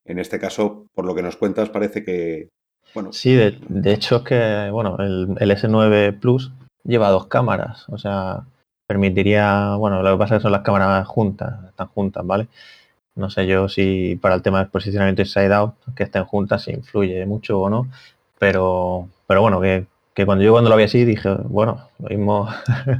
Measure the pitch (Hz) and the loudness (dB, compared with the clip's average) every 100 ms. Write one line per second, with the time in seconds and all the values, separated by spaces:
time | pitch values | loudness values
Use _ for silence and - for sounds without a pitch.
0 | - 87 90 92 95 - 104 - - - | -12 -10 -8 -6 -6 -4 -4 -6 -14 -8
1 | 90 90 87 - 104 101 107 101 104 104 | -6 -4 -6 -4 -4 -2 -4 -4 -6 -6
2 | - 90 82 80 76 _ _ _ _ 110 | -6 -6 -6 -8 -12 _ _ _ _ -12
3 | 98 - 131 127 104 - - 98 95 107 | -10 -2 4 4 4 0 -6 -2 0 0
4 | - 120 - 123 113 104 101 107 104 92 | 2 0 0 0 0 -2 -4 -4 -4 -4
5 | 98 92 92 98 101 101 113 110 110 104 | -4 -2 -4 0 0 2 2 4 4 4
6 | 101 101 123 127 131 - - _ - 117 | 2 0 0 0 -2 -16 -20 _ -2 2
7 | 101 95 - 127 120 95 117 113 - 104 | 4 2 0 0 0 -2 -4 -10 -14 -10
8 | 101 98 95 - - _ _ _ - 101 | -6 -6 -6 -8 -12 _ _ _ -4 0
9 | 98 92 101 104 104 101 101 101 107 95 | 2 2 4 4 4 2 0 0 0 0
10 | 95 95 101 110 110 98 98 101 95 98 | 2 2 2 2 2 0 2 2 2 2
11 | 95 - 104 - - 101 95 - 95 - | 0 -2 -2 -4 -10 -12 -14 -12 -10 -6
12 | 98 98 90 98 110 _ - - _ _ | -6 -4 -4 -2 -4 _ -20 -20 _ _
13 | _ - 95 - 95 95 98 - 95 95 | _ -8 -6 -2 0 2 0 0 0 0
14 | 92 87 98 92 98 95 95 98 101 101 | -2 0 0 0 0 0 0 -4 -4 0
15 | 98 95 98 101 98 101 107 - - - | 0 0 0 2 2 2 0 -4 -10 -8
16 | 98 101 92 101 101 101 - - 127 104 | -4 -4 -4 -4 -2 -4 -4 -12 -6 -2
17 | 95 92 95 107 - 98 98 110 131 131 | -2 -2 -4 -6 -4 -2 0 -2 -4 -10
18 | - _ _ - 101 92 92 90 90 90 | -20 _ _ 0 2 2 0 0 -2 -6
19 | 90 _ - 98 110 92 95 92 98 _ | -10 _ 0 4 4 4 2 0 -4 _
20 | _ - 98 98 104 117 117 110 104 123 | _ -2 2 4 6 6 6 4 4 4
21 | 120 107 98 98 123 104 113 113 - - | 2 0 -2 -4 -2 -2 -2 -4 -12 -14
22 | - 104 104 104 104 - - 127 135 | -8 -4 0 -2 -2 -6 -4 -4 -2